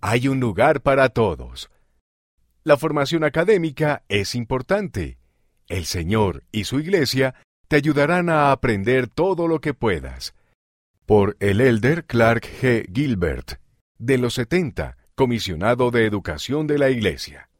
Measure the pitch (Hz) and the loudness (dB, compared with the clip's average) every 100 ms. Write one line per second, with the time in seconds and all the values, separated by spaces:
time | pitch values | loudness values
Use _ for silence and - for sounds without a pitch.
0 | 101 120 131 135 123 90 131 147 - 139 | 0 0 0 0 -2 2 2 2 2 2
1 | 131 - 110 76 64 64 - _ _ _ | 2 2 0 -2 -10 -16 -18 _ _ _
2 | _ _ _ _ _ _ - 147 160 151 | _ _ _ _ _ _ 2 2 4 -2
3 | 139 160 156 147 175 208 165 135 151 143 | -2 0 0 0 2 2 2 -2 -2 -2
4 | _ 202 196 123 117 131 127 202 190 104 | _ -2 -2 -6 -4 -6 -2 -4 -2 -6
5 | 76 64 _ _ _ _ _ 92 80 92 | -8 -10 _ _ _ _ _ -8 -6 -6
6 | 82 110 104 73 _ 107 101 131 156 190 | -2 0 0 -2 _ -8 -4 -4 0 0
7 | 131 131 131 - _ _ _ 147 143 147 | 0 0 -2 -4 _ _ _ 0 2 2
8 | 147 175 175 156 143 135 127 104 98 131 | 2 2 2 2 2 2 0 0 2 0
9 | 123 - 180 175 170 160 160 139 233 85 | 0 -2 0 0 0 -2 -2 -2 -2 -2
10 | 65 64 - _ _ _ _ _ _ _ | -6 -12 -14 _ _ _ _ _ _ _
11 | - 107 98 - 101 101 131 117 117 170 | 2 2 4 0 0 4 4 4 2 0
12 | 165 117 113 117 - - 127 117 - 92 | -2 2 4 2 -2 -4 0 0 0 -4
13 | 147 107 85 64 - - _ _ _ _ | -2 0 -2 -4 -10 -18 _ _ _ _
14 | 113 135 123 - 120 175 160 - 71 - | -2 0 0 -4 -2 -2 -2 -6 -10 -10
15 | _ - 123 120 101 82 98 120 127 120 | _ -2 0 0 -4 -4 0 2 2 2
16 | 113 101 - 76 - 139 156 147 139 127 | 2 0 -6 -10 -6 -4 -2 0 2 2
17 | 104 71 - - - _ | 0 -2 -10 -16 -20 _